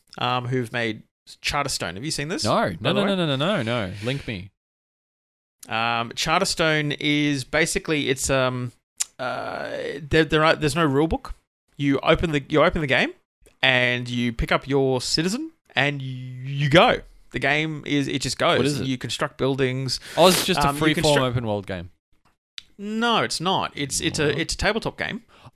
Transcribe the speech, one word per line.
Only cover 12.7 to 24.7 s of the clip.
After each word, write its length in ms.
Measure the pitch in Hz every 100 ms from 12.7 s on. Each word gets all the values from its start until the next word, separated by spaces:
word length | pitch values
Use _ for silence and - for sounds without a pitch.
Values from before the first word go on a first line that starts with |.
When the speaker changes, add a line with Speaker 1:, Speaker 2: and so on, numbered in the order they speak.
| 180
Speaker 1:
the 60 | 147
game, 260 | 127 254 - _ _ _ _
and 480 | 131 127 123 123 123
you 220 | 120 120
pick 180 | 117 -
up 160 | 160 127
your 340 | 139 135 127
citizen, 500 | - - 170 240 320 - _ -
and 260 | 139 143
you 680 | 131 127 127 127 131 139 143
go. 320 | 160 233 - - - -
The 80 | 127
game 440 | 135 147 160 147 -
is, 220 | 143 131
it 140 | 131
just 160 | 131 -
goes. 180 | 147 139
Speaker 2:
What 80 | 131
is 140 | 139
it? 80 | 135
Speaker 1:
You 100 | 127
construct 400 | 123 - 151 -
buildings. 640 | 131 135 131 131 135 - - -
Speaker 2:
Oh, 120 | 175
it's 180 | 175 -
just 160 | 170
a 80 | 143
Speaker 1:
Um, 80 | 143
you 40 |
Speaker 2:
freeform 120 | 156 156
Speaker 1:
construct 240 | 156 143
Speaker 2:
open 260 | 127 123 113
world 220 | 104 95
game. 240 | 92 87 - _ _ _ _ _ - - -
Speaker 1:
No, 440 | 202 220 240 214
it's 180 | 117 -
not. 320 | 170 165 82 -
It's, 240 | 139 -
it's 180 | 160 -
a, 80 | 147
Speaker 2:
What? 100 | 151
Speaker 1:
it's 140 | 160
a 40 | -
tabletop 400 | 190